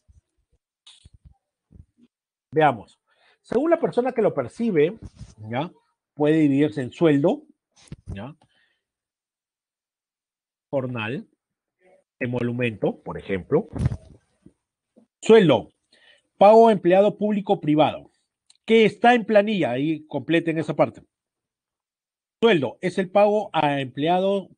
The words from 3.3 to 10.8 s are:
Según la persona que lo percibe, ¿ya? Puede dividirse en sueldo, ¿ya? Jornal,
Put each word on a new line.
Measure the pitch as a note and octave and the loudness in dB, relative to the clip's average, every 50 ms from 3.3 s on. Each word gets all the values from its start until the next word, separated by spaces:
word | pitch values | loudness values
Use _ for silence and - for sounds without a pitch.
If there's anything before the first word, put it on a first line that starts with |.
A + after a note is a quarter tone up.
| _ _ | _ _
Según | _ - - A#3 D4 E4+ | _ -4 -4 -2 0 0
la | E4 E4 | 0 0
persona | - F#3+ - B3 B3 C4 | -2 -2 -2 -2 -4 -2
que | A#3+ - | -2 -2
lo | G#3 E3+ - | -2 -2 -2
percibe, | D3 B2+ A2 - - A#3 A#3 F#3+ D3+ D3 E3+ A3 - - - _ - - - - - G#2+ G#2+ | -4 -6 -8 -8 -6 -4 -2 0 2 0 0 -2 -6 -18 -20 _ -20 -20 -20 -20 -18 -14 -10
¿ya? | A#2 B2+ D3+ F3+ - _ _ _ _ _ _ _ _ | -8 -8 -8 -8 -10 _ _ _ _ _ _ _ _
Puede | D3 D3+ D3 D#3 D#3+ | -2 0 2 2 2
dividirse | D#3 C#3+ C3+ C#3 D3 D3+ D3+ D3 | 2 2 2 2 0 -2 -2 -6
en | B2+ A#2 | -10 -10
sueldo, | - - F3 D#3+ D3 C#3 C#3+ F3+ C4+ C#4+ - _ _ _ _ _ _ _ _ - - - _ | -4 0 2 2 2 2 2 0 -2 -4 -8 _ _ _ _ _ _ _ _ -20 -20 -20 _
¿ya? | - F#2 G2 G#2 C#3 D#3 _ _ _ _ _ _ _ _ _ _ _ _ _ _ _ _ _ _ _ _ _ _ _ _ _ _ _ _ _ _ _ _ _ _ _ _ _ _ _ _ _ _ _ _ _ _ _ | -16 -14 -14 -14 -16 -18 _ _ _ _ _ _ _ _ _ _ _ _ _ _ _ _ _ _ _ _ _ _ _ _ _ _ _ _ _ _ _ _ _ _ _ _ _ _ _ _ _ _ _ _ _ _ _
Jornal, | - C#3 | -8 -8